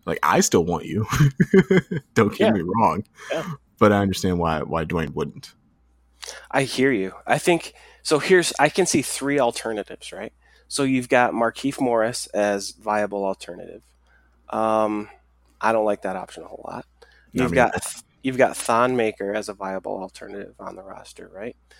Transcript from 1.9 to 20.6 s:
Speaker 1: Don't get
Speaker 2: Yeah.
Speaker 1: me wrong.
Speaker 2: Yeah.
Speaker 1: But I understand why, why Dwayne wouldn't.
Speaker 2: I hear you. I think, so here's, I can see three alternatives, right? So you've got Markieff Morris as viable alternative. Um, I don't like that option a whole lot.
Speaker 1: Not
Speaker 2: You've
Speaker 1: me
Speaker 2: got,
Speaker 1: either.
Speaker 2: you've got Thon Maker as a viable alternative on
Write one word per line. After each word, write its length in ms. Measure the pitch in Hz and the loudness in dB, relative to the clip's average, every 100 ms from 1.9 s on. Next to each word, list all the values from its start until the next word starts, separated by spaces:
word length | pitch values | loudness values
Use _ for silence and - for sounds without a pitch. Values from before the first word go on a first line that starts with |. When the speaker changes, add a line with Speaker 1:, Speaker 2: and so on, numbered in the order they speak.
| 165 - | -6 -2
Speaker 1:
Don't 240 | - 104 - | 2 2 4
get 100 | 208 | 2
Speaker 2:
Yeah. 40 | |
Speaker 1:
me 100 | 98 | 2
wrong. 420 | 85 104 101 80 - - - | 0 2 2 0 -6 -16 -8
Speaker 2:
Yeah. 220 | 147 170 147 _ _ | -6 -6 -12 _ _
Speaker 1:
But 120 | 107 | 4
I 60 | 101 | 6
understand 420 | 101 92 95 87 | 2 0 0 0
why, 220 | 82 78 | 0 -2
why 240 | 64 80 80 | -2 -4 -2
Dwayne 280 | 82 80 | -2 -2
wouldn't. 420 | 76 76 - - _ _ _ _ _ _ _ - - - | -4 -6 -8 -20 _ _ _ _ _ _ _ -18 -16 -4
Speaker 2:
I 120 | 135 | -2
hear 280 | 131 - 135 | -2 0 2
you. 220 | 113 95 - - | 2 -2 -8 -2
I 120 | 135 | 2
think, 340 | - 165 - - - _ | 2 0 -2 -18 -20 _
so 160 | - 151 | -2 0
here's, 340 | - 185 165 - | 4 4 4 2
I 100 | 147 | 2
can 160 | - 175 | 2 2
see 160 | 156 | 0
three 380 | - - 135 143 | -2 -4 -2 0
alternatives, 760 | 120 - 113 107 - - - | 0 0 -6 -6 -8 -14 -16
right? 180 | - 123 - _ _ _ | -14 -14 -16 _ _ _
So 160 | - | -2
you've 260 | 135 131 123 | 0 0 2
got 240 | 127 120 | 4 4
Markieff 480 | 92 117 - 135 - | 2 0 0 -6 -2
Morris 460 | 131 117 110 123 - | 0 2 0 -2 -4
as 440 | 104 104 101 98 | 0 0 0 -4
viable 540 | - 107 107 101 101 98 | -8 -2 -2 -2 -2 -4
alternative. 560 | 95 - 90 90 90 _ _ _ _ _ _ - | -6 -10 -14 -16 -20 _ _ _ _ _ _ -8
Um, 600 | 110 110 110 107 107 104 - _ _ _ _ | -2 0 2 0 -2 -8 -16 _ _ _ _
I 120 | 107 | 0
don't 140 | 113 107 | 2 0
like 180 | 101 | -2
that 120 | 95 92 | -6 -8
option 280 | - - | -10 -16
a 40 | - | -16
whole 160 | - - | -16 -12
lot. 200 | - - _ - _ _ | -14 -16 _ -20 _ _
Speaker 1:
Not 100 | 120 | -2
Speaker 2:
You've 80 | 127 | 2
Speaker 1:
me 40 | 131 | 4
Speaker 2:
got, 200 | 117 - | 2 2
Speaker 1:
either. 260 | - - - _ | -8 -12 -20 _
Speaker 2:
you've 160 | 131 127 | -4 2
got 180 | 123 - | 2 2
Thon 400 | - 113 123 123 | 0 2 2 2
Maker 380 | 110 - 101 | 0 -2 -4
as 160 | 107 104 | -4 -6
a 40 | |
viable 460 | 98 95 95 95 98 | -8 -8 -8 -8 -10
alternative 540 | 92 - 98 98 - | -10 -14 -16 -14 -16
on 160 | - | -16